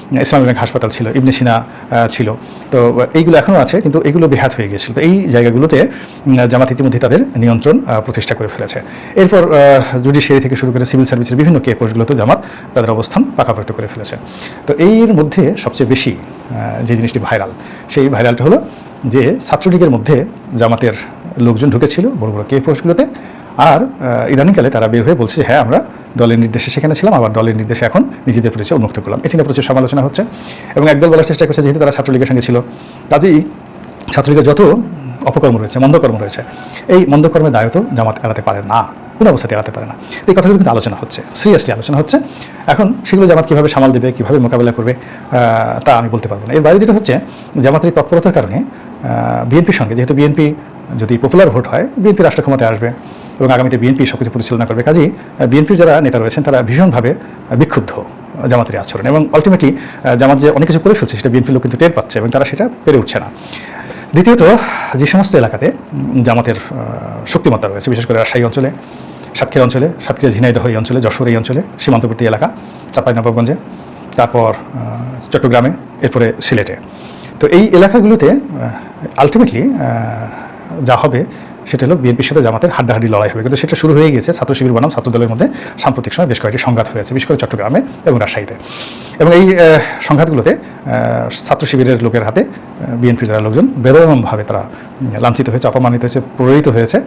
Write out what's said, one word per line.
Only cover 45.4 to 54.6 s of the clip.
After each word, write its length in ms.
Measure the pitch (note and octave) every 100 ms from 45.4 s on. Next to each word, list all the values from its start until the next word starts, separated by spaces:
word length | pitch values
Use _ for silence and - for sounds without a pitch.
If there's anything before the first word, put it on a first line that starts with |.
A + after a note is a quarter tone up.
| A#2 A2+ A2+ A#2
তা 140 | C3
আমি 140 | A#2 A#2
বলতে 200 | A2 G#2
পারবো 180 | G2+ G#2+
না। 80 |
এর 60 | D3+
বাইরে 180 | D3+ F#3+
যেটা 140 | A3
হচ্ছে, 280 | G#3+ G3+ C3 - - - -
জামাতের 300 | B2+ D#3 E3+
এই 120 | D#3+
তৎপরতার 300 | - E3+ F3+
কারণে, 240 | E3+ G2 A2+
আহ, 880 | C4+ - - - B2+ A#2 A#2 A#2+
বিএনপির 300 | B2 C#3+ E3
সঙ্গে, 200 | - G#2
যেহেতু 200 | A#2 B2+
বিএনপি 400 | C#3 D3 D3 D3+ D3+ - - - B2
যদি 200 | A2 A#2+
পপুলার 320 | C3 F3+ F3+
ভোট 180 | A#2 A#2+
হয়, 200 | C3+ C4 -
বিএনপি 240 | G3+ G3
রাষ্ট্র 200 | E3 -
ক্ষমতায় 280 | C#3 C3 A2+
আসবে 220 | A2 A#2 B2 - - - -
এবং 120 | C3
আগামীতে 260 | B2 B2+ B2+
বিএনপি 280 | A#2+ C3+ C3+
সব 120 | -
কিছু 120 | A2+
পরিচালনা 360 | A#2 A2+ A#2